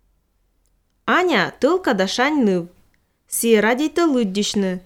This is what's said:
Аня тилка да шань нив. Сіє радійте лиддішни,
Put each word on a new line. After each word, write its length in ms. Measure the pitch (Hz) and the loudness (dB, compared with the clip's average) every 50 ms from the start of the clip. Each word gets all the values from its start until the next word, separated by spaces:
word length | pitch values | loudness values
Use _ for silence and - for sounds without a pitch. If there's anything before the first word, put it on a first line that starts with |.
| _ _ _ _ _ _ _ _ _ _ _ _ _ _ _ _ _ _ _ _ _ | _ _ _ _ _ _ _ _ _ _ _ _ _ _ _ _ _ _ _ _ _
Аня 460 | - - 320 370 359 302 208 170 139 - - | -2 0 0 0 0 0 0 -2 -2 -4 -2
тилка 340 | - 277 349 370 370 330 247 | 0 0 0 0 0 -2 0
да 140 | 190 190 196 | 0 -2 -2
шань 360 | - - 247 285 311 294 247 | 0 -2 -2 0 0 2 2
нив. 240 | 202 185 180 170 175 - _ _ _ _ _ _ _ _ _ _ _ | 2 0 0 -2 -6 -14 _ _ _ _ _ _ _ _ _ _ _
Сіє 340 | - - - 233 226 214 | -8 -4 2 2 4 4
радійте 440 | 208 220 247 247 302 311 - 349 339 | 4 2 0 0 -2 -2 0 0 0
лиддішни, 760 | 330 277 247 233 196 185 208 208 - - 208 196 185 180 185 - | 2 2 0 0 -2 -2 -4 -4 -2 -2 -2 -2 -2 -4 -8 -10